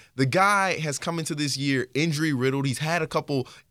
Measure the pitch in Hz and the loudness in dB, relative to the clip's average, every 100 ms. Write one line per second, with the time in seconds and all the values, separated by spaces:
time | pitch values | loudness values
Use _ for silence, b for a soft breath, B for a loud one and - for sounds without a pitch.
0 | b - 131 175 196 202 190 165 156 135 | b 0 2 4 4 4 2 0 -4 -4
1 | 175 170 156 151 147 135 139 135 - 139 | -4 -4 -4 -4 -4 -2 0 0 0 0
2 | 165 147 160 131 131 139 139 120 156 170 | 0 0 0 0 0 0 0 -2 -2 -2
3 | 156 160 143 139 - B B | -2 -4 -2 -2 -2 B B